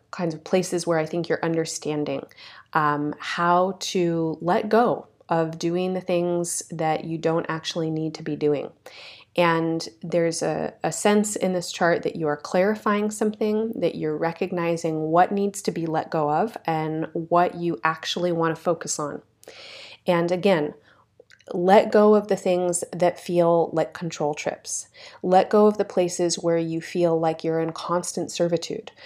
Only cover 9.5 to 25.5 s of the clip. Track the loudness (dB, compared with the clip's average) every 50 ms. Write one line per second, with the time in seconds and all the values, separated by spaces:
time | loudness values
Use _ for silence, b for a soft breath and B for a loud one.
9.5 | 4 2 0 0 -2 -4 -6 -10 -14 _ -6 -2 0 0 0 0 0 -2 -2 -2
10.5 | -2 -2 -4 -6 -6 -6 -6 -6 -2 0 2 4 4 4 2 0 -2 -2 -2 -2
11.5 | -2 -2 -4 -6 -2 0 2 2 2 2 0 -4 -4 -2 -2 -2 -2 -4 -4 -2
12.5 | 0 2 2 2 0 0 0 0 0 0 0 -2 -2 -2 -2 -2 -2 -2 -2 0
13.5 | 0 0 -2 -4 -2 -2 -2 -2 -2 -2 -4 -4 -2 -2 -2 -2 -2 -2 -4 -4
14.5 | -2 -2 0 0 0 0 -2 -2 -2 -2 0 2 4 4 4 4 2 0 -2 -2
15.5 | -4 -4 -4 -4 -4 -2 -2 -2 -2 -4 -4 -2 -2 -2 0 0 0 0 0 -2
16.5 | -4 -6 -4 -4 -2 -2 -2 -2 -4 -4 -4 -4 -6 -6 -2 2 2 4 4 2
17.5 | 0 -2 -4 -4 -2 0 0 0 0 -2 -4 -6 -4 -2 0 0 0 0 0 0
18.5 | -2 -2 -2 -2 -2 -2 -4 -6 -6 -6 -6 -6 -8 -10 -14 _ _ _ B B
19.5 | B B B B B B B B B B B 2 2 2 2 2 0 2 4 4
20.5 | 4 4 2 -2 -6 -12 b b b b b b _ _ _ _ -20 -20 _ -8
21.5 | -4 0 4 6 6 6 6 6 6 6 6 6 6 4 4 0 -2 -2 0 0
22.5 | 0 2 2 0 -2 -2 -4 -6 -2 0 2 2 0 -2 -4 0 2 4 4 6
23.5 | 4 4 2 2 0 -2 -2 -2 -4 -8 -8 -8 -4 -2 -2 -2 -2 -4 -4 -6
24.5 | -6 -6 -8 -10 -10 -10 -12 _ B B B B B B B 4 6 6 6 6